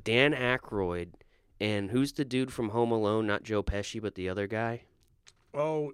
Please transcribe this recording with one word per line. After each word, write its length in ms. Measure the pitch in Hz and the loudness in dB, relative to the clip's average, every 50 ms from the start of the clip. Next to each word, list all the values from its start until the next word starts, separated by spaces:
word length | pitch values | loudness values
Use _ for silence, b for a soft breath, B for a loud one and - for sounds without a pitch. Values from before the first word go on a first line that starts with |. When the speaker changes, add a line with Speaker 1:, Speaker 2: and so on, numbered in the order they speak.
| 95 | 0
Speaker 1:
Dan 300 | 107 113 123 135 147 151 | 2 4 6 6 4 4
Aykroyd 760 | 127 127 123 127 127 - - 110 101 95 87 87 87 87 87 - - b b b b b b _ - | 2 2 2 0 0 -2 -4 -2 -2 0 0 -2 -2 -6 -8 -12 -18 b b b b b b _ -2
and 280 | 104 107 107 101 101 95 | 0 0 0 0 -2 0
who's 220 | 110 127 139 139 - | 0 0 0 0 -2
the 120 | - 143 | -4 -4
dude 260 | 123 127 131 131 131 | -2 0 0 0 -2
from 180 | - - 117 104 | -2 -2 -2 0
Home 220 | 104 117 117 117 | 2 2 2 4
Alone? 340 | 117 113 107 101 107 110 110 | 4 2 2 2 2 2 2
Not 160 | 104 104 - - | 0 0 -2 -2
Joe 200 | 107 107 104 98 | -2 -2 0 0
Pesci, 380 | - 101 101 104 - - 113 | 0 -2 -2 -4 -6 -6 -6
but 140 | 107 101 - | -6 -6 -6
the 120 | 95 92 | -6 -6
other 200 | 92 92 101 101 | -4 -4 -4 -4
guy. 360 | 101 107 110 117 117 117 117 - _ _ _ _ _ _ _ _ - - _ _ _ - | -2 -2 -2 -2 -2 -4 -6 -10 _ _ _ _ _ _ _ _ -20 -20 _ _ _ -4
Speaker 2:
Oh, 400 | 143 147 156 156 156 147 143 | -2 -2 0 0 -2 -2 -4